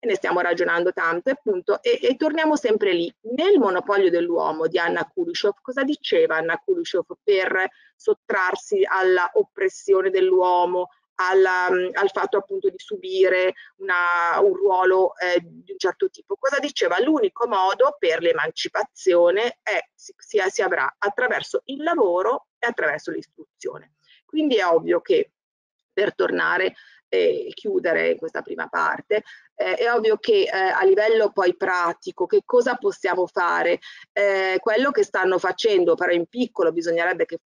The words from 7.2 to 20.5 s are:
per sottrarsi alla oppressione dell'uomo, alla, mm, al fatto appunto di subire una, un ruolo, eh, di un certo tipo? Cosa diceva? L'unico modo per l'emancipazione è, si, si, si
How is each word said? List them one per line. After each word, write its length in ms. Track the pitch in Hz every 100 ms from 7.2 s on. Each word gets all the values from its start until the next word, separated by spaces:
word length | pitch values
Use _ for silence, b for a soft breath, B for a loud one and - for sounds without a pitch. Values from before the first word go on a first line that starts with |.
per 460 | - 196 185 185 185 b b
sottrarsi 880 | _ - - _ 208 185 190 - 202 190
alla 420 | 190 185 185 175
oppressione 720 | - 202 - 190 - - 190 190
dell'uomo, 800 | 190 185 185 180 180 175 180 180 b b -
alla, 540 | 185 190 190 185 180
mm, 200 | 185 180
al 180 | 185 196
fatto 280 | - 175 202
appunto 320 | 196 190 190
di 80 | -
subire 760 | - 202 185 190 190 180 185 185 B _
una, 640 | 190 180 175 175 170 160
un 140 | 196
ruolo, 580 | 185 196 185 185 185 185 -
eh, 200 | 180 175
di 300 | 170 160 -
un 60 | 392
certo 300 | 370 - 381
tipo? 280 | - - 392
Cosa 220 | 269 277
diceva? 400 | 277 - 185 175
L'unico 480 | 254 311 208 - 240
modo 500 | 208 190 196 269 -
per 240 | 175 160
l'emancipazione 1400 | 170 160 151 - 170 185 180 _ - 175 175 185 240 -
è, 240 | - 190 -
si, 200 | _ - -
si, 240 | _ 214
si 140 | 185